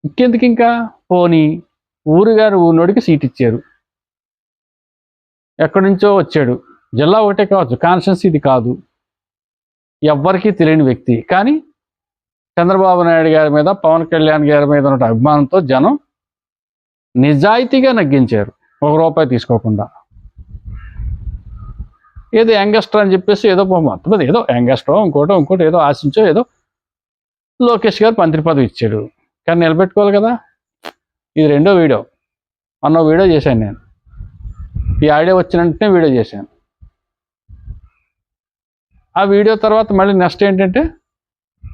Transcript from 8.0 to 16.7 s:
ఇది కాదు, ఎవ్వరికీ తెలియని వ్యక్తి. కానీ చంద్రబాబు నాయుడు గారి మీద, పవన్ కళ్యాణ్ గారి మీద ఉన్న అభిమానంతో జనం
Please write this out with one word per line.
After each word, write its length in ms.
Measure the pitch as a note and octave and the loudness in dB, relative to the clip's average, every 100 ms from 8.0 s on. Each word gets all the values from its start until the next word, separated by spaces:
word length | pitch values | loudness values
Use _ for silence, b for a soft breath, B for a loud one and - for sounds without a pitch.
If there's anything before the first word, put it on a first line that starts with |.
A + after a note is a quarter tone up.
| F#3 F3+ G3 | 0 0 0
ఇది 120 | D#3 | 0
కాదు, 320 | C#3 B2+ A#2 B2 - _ _ _ _ _ _ _ _ _ _ _ | 0 0 0 -8 -12 _ _ _ _ _ _ _ _ _ _ _
ఎవ్వరికీ 480 | D3+ D3 D#3 F#3+ G#3+ | -2 0 0 0 -2
తెలియని 320 | G3+ D#3+ D#3 | 0 2 4
వ్యక్తి. 320 | C3+ B2 - A#2 A2 | 2 0 -2 -4 0
కానీ 320 | F3+ A#3 D#4 - _ _ _ _ _ _ _ _ - | -2 0 -2 -6 _ _ _ _ _ _ _ _ -2
చంద్రబాబు 440 | F3 F#3+ F#3+ F3+ | 0 2 2 2
నాయుడు 280 | E3+ E3 D#3+ | 2 2 2
గారి 200 | D#3 D3+ | 2 2
మీద, 160 | D3 D3+ | 2 0
పవన్ 420 | G3 D#3+ E3 E3 | 0 0 0 0
కళ్యాణ్ 380 | E3 D#3 D#3 D3 | 0 0 0 2
గారి 200 | D3 C#3+ | 2 2
మీద 200 | D3 C#3 | 0 0
ఉన్న 200 | C3+ A#2+ | 0 0
అభిమానంతో 540 | A2+ C3 D3 C#3 F#3 | 0 0 2 0 -2
జనం 380 | D3 C3 E3 C#4+ _ _ _ _ _ _ _ | 0 0 0 -2 _ _ _ _ _ _ _